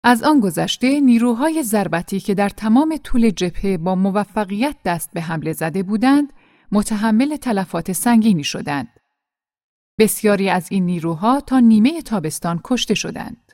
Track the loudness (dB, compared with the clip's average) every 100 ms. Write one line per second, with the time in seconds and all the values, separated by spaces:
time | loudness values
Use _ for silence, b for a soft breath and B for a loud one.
0 | 2 2 4 2 2 -2 -4 -2 0 2
1 | 4 4 2 0 -2 -2 -2 -2 0 -4
2 | -4 -6 -2 -2 -2 -2 2 2 2 -4
3 | 0 2 2 2 -4 -2 -2 -2 -2 0
4 | 0 0 -2 -4 -4 -2 -4 -4 -6 -4
5 | -6 -8 -6 -6 -6 -4 -4 -4 -4 0
6 | 4 2 0 b b b b -2 0 -2
7 | 2 2 2 -2 -4 -4 -4 -6 -6 -2
8 | 2 4 4 2 -2 -8 -6 -8 -8 _
9 | _ _ _ _ _ _ _ _ _ 2
10 | 2 2 0 0 0 -2 -2 -2 -2 -2
11 | -4 -2 0 0 0 4 6 6 4 0
12 | -6 -4 -4 -6 -6 -6 -4 -4 -2 -4
13 | -4 -10 -12 -16 _